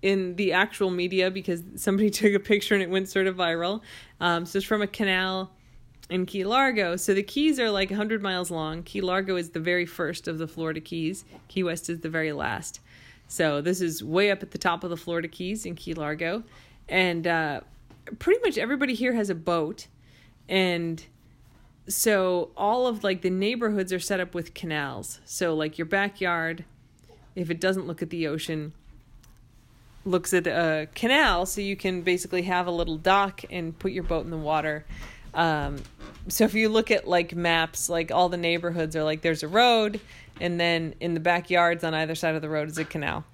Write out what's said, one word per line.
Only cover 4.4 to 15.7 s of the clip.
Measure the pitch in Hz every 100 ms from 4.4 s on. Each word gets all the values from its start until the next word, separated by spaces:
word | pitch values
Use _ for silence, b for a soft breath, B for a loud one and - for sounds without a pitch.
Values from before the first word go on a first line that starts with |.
| 175
so | 196
it's | 196
from | 214
a | 202
canal | - 202 185 190 190 190 b b b - - -
in | 185 180
Key | 202
Largo. | 190 247 269 220 185 180
So | -
the | 196
Keys | 202 277 302 269
are, | 233
like, | 202 190
a | 202
hundred | 214 220
miles | 202 180 180
long. | 165 156 160
Key | 175 202
Largo | 185 185 190 180
is | 170
the | 170
very | 160 180 170
first | - 160 175 -
of | 160
the | 160
Florida | 165 160 160
Keys. | 156 170 160 190 - B B
Key | 196
West | 180 170 -
is | 170
the | 165
very | 160 156
last. | 147 147 107 - - B B B B -
So | - 160 147
this | 151 180
is | 175 160
way | 107 170 208
up | 196
at | 190
the | -
top | 185 170
of | 180
the | 170
Florida | - 170 165
Keys | - 180 220
in | 185